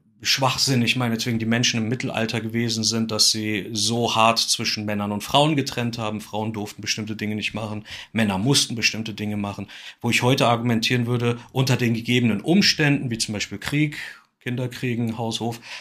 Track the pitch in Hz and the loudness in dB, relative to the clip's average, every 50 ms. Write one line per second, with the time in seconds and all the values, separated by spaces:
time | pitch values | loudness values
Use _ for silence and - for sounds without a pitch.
0 | _ _ _ _ 113 - - 131 135 131 - - - 139 135 120 117 110 - 127 | _ _ _ _ -2 -2 0 2 2 0 2 0 0 2 2 2 2 2 2 0
1 | 127 117 113 110 - 127 113 107 113 113 117 120 123 - - 117 110 107 127 123 | 0 0 0 -2 -2 -2 -2 -2 0 0 0 2 2 0 0 0 -2 -2 -2 -4
2 | 135 127 - - 113 113 120 113 110 110 107 117 120 117 110 113 110 107 113 113 | -4 -4 -2 -2 -2 -2 -2 -4 -4 -4 -2 -2 -2 0 -2 0 0 0 0 0
3 | 113 110 110 107 - - - 110 107 107 107 101 - 113 117 104 104 110 117 120 | -2 -2 2 2 2 2 2 0 -2 -2 -2 -4 -4 -4 -4 -2 0 0 2 2
4 | 120 110 - 113 113 113 117 113 - - - - 113 - - 110 107 104 104 104 | 0 2 4 6 6 6 6 4 2 0 0 0 0 -2 -4 -2 -2 -2 -2 -2
5 | 101 104 104 104 - - - 139 147 156 160 156 131 - - 127 120 120 113 117 | -2 -2 -2 -4 -2 2 4 4 6 6 4 2 0 -2 -4 -2 -4 -4 -4 -4
6 | 110 107 107 104 107 - - 107 107 110 107 104 104 104 - - 107 - - - | -4 -4 -4 -6 -8 -6 -4 -4 -2 -2 -2 -4 -6 -6 -8 -8 -6 -4 -4 -4
7 | 107 110 107 104 107 104 107 107 101 - - 104 113 104 107 104 107 - - - | -4 -6 -4 -4 -4 -4 -4 -4 -4 -4 -4 -4 -6 -6 -6 -8 -10 -12 -14 -14
8 | - - - 113 113 101 98 92 104 135 143 139 - - 123 117 107 - - 107 | -14 -4 0 0 2 2 2 2 2 4 4 4 2 0 -2 -2 0 0 0 -2
9 | 113 113 107 104 107 104 104 104 101 101 98 - 98 - - - - - - _ | -6 -8 -6 -6 -6 -4 -4 -4 -4 -4 -6 -8 -10 -12 -12 -16 -18 -18 -16 _
10 | - 120 113 - 120 123 139 123 139 117 120 117 117 123 117 110 110 - 127 123 | -2 0 0 4 4 4 4 6 6 4 4 4 2 0 0 2 2 2 2 0
11 | 117 120 123 120 120 120 120 - - - - 131 131 131 127 120 123 113 117 113 | 2 0 0 0 0 0 -2 -2 -6 -6 -2 -2 2 2 2 2 4 2 0 0
12 | 113 120 120 123 123 113 104 101 - - 170 202 - - - - 156 143 143 - | 0 2 2 4 4 4 2 2 2 2 4 6 6 4 4 4 4 4 2 2
13 | - 123 117 107 - - 107 101 - - 101 98 - - 147 147 151 147 147 - | 0 -2 -2 -2 -4 -4 -4 -6 -6 -6 -8 -8 -6 -2 0 2 2 0 0 -6
14 | - - - - - _ _ _ _ 123 123 127 127 123 120 - - 127 117 113 | -12 -14 -14 -18 -20 _ _ _ _ -6 -4 -4 -4 -6 -6 -4 -4 -2 0 0
15 | 120 113 110 117 117 113 113 - 110 117 113 117 - - - - | 0 -2 -2 -4 -4 -4 -4 -2 -4 -4 -4 -6 -10 -14 -16 -16